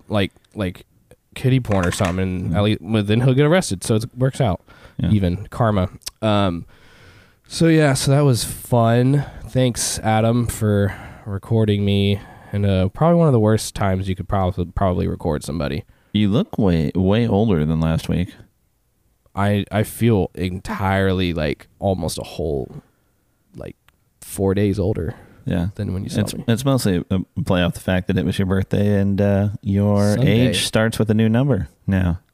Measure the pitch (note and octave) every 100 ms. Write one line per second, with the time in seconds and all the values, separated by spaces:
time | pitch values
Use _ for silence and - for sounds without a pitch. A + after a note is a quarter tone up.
0 | _ G2+ F#2+ - _ - F#2+ - - _
1 | _ - _ - C3 C3 B2 G2 F2 -
2 | G2 F2+ F#2+ F#2 F#2+ E2+ G#2 G#2+ F2+ A2
3 | G2+ A2 B2+ B2+ D3 F3+ - F#2 - A2
4 | A2+ B2 C3 - B2 F2 - - - -
5 | E2+ G#2+ F2+ F2+ G2+ - A#2 G#2 F2+ -
6 | - _ A2 G#2 G2 E2+ E2+ - - -
7 | - - _ _ _ - E3 D#3+ D3+ C3
8 | - C#3 D3 A#2 - - - A#2+ A2+ A#2
9 | B2 C#3+ C#3 - - B2+ B2+ A2+ - -
10 | - A2 A2+ A#2+ A#2 - G#2+ G#2 G2+ -
11 | - - - G2 - A2+ A2 G2+ G2+ G2+
12 | G2 G2 - - - G2+ G2+ F#2+ F#2 -
13 | D#3+ E3+ D#3+ B2 G#2+ A2 - - G#2 F#2+
14 | F#2+ F#2 F#2 G2 F#2 F#2 F2 - F#2+ F2+
15 | F2+ E2+ F2+ - - E2+ C#2+ C#2+ - _
16 | _ G#2 G#2 G#2+ G#3+ - G#2 E2+ D2+ -
17 | F#2 G#2+ A#2 G2 A2+ F2 D2+ D#2+ D#2+ D#2+
18 | - E2 F2+ - - _ _ _ _ _
19 | _ _ _ - G2+ G#2 F#2+ G2+ G#2+ -
20 | A2+ G#2+ F2 - F#2 F2+ - G3+ G2 F#2+
21 | F#2+ F#2 F#2 E2 D2+ - - _ G2 F#2+
22 | E2 - - - D#2 C#2+ B1 - - _
23 | _ _ _ _ _ - G1+ - _ _
24 | _ _ - - G2 G2 G#2 G2 F#2 F#2+
25 | E2 - - - - F2+ F2 - G2+ F#2
26 | G#2+ A#2 G2+ - - A2+ C#3 C3 A2 F2+
27 | - F#2+ - - - F#2 F2 - - F#2
28 | F#2 F#2 F2+ F#2 G2 F#2+ G2 G2 G2+ G2+
29 | G2 G2 G2+ G2 G2+ G2 - G2 G2+ G#2
30 | G#2 G#2 C3+ G#2+ B2+ G2 - A2+ A2 -
31 | G#2+ G#2+ A2 A2+ C#3+ A2+ F2+ _ - G2
32 | F2+ E2+ _